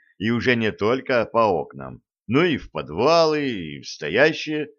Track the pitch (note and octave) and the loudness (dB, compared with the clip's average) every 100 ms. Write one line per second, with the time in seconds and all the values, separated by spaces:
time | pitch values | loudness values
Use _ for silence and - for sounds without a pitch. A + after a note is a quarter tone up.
0 | _ - A2 A#2 G#2+ A#2+ A2 F2 G#2 C3 | _ -6 -2 0 2 2 0 0 0 0
1 | C3 B2 G#2 A2+ A2 E2 C#2 C2+ C2 A#2+ | 0 0 0 2 2 2 -4 -10 -14 -16
2 | _ _ - C3 F3+ C3 - D2+ D2+ D#2+ | _ _ -2 0 2 0 -6 -10 -6 -2
3 | C3+ E3 D#3+ D3+ C#3 G#2 D#2 C#2+ - - | 2 4 2 0 -4 -6 -10 -12 -16 -12
4 | D2+ G2+ D#3 C3+ D3+ D3+ D3 | -2 2 2 2 -6 -6 -8